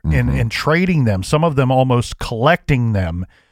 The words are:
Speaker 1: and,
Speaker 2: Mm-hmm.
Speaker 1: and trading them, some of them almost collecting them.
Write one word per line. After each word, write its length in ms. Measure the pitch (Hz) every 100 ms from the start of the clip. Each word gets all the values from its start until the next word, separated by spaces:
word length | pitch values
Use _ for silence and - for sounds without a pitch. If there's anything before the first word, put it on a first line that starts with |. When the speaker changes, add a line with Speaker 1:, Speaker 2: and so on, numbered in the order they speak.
| 80
Speaker 1:
and, 80 |
Speaker 2:
Mm-hmm. 260 | 80 123 135
Speaker 1:
and 120 | 117
trading 520 | - - 165 185 170 120
them, 180 | 95
some 200 | 98 151
of 120 | 165 139
them 140 | 131
almost 480 | 131 131 123 - -
collecting 760 | - 113 135 175 - 135 117
them. 320 | 104 90 87 95 _ _